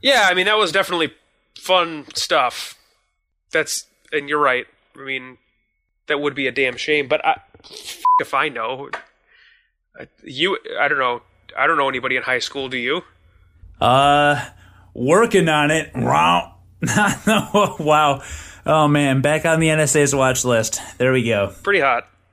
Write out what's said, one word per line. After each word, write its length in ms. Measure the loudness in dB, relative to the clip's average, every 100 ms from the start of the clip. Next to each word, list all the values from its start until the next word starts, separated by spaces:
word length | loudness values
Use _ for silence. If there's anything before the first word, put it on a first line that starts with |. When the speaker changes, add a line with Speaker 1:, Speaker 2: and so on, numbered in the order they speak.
Speaker 1:
Yeah, 260 | 0 2 2
I 60 | 2
mean, 100 | 0
that 120 | 0
was 140 | 0
definitely 400 | 0 -2 -2 -4 -6 _ _ _ -10
fun 480 | 0 0 0 -6 -12
stuff. 640 | -10 -2 0 0 -4 -12 -18 _ _ _ _ _ _ _
That's, 360 | -4 -2 -6 -12 _ _
and 160 | -6 -2
you're 100 | 0
right. 280 | 0 0 -4 _ _ -18
I 80 |
mean, 360 | -12 -10 -12 -20 _ _ _ _ _ _ -6
that 160 | -4
would 140 | -2 -4
be 100 | -4
a 60 |
damn 260 | -2 -2 -2
shame, 300 | -2 -2 0
but 180 | -2 0
I, 160 | -2 -6 -20
f-, 380 | -20 -18 -16 -4 2 2
if 120 | 0 -2
I 120 | -4
know. 420 | -4 -8 -8 -12 -14 -16 _ _ _ _ _ _ _ _ -20
I, 80 | -20 _
you, 360 | -14 -4 -4 -4 -6 -2
I 80 | 0
don't 120 | 0
know. 240 | -2 -4 -10 _ _ -2
I 80 | 0
don't 100 | 2
know 120 | 0
anybody 260 | -2 -2 -4
in 80 |
high 160 | -2 -4
school, 300 | -4 -8 -8
do 80 | -6
you? 240 | -4 -6 -8 _ _ _ _ _ -18 -2
Speaker 2:
Uh, 640 | 2 4 4 4 4 0 -4 -16 -20 -20 _
working 560 | -6 2 4 4 2 2
on 220 | 2 2
it. 200 | 0 -2 -4
Wow. 640 | -2 2 2 2 -2 -12 _ -8
<laughs> 60 | -4 0 0 0 0 0 0 2 0 0
Wow. 440 | 2 4 4 0 -6 -16 -16 -8 0
Oh, 220 | 2 4
man. 340 | 4 2 2
Back 240 | 2 0 2
on 140 | 2
the 100 | 2
N 100 | 2
S 160 | 2 2
A's 200 | 2 2
watch 300 | 2 0 0
list. 360 | 0 0 -6 -10 -2
There 160 | 0
we 100 | 0
go. 300 | 0 0 -2 -4
Speaker 1:
Pretty 160 | -2 0
hot. 280 | 2 0 -4 _ _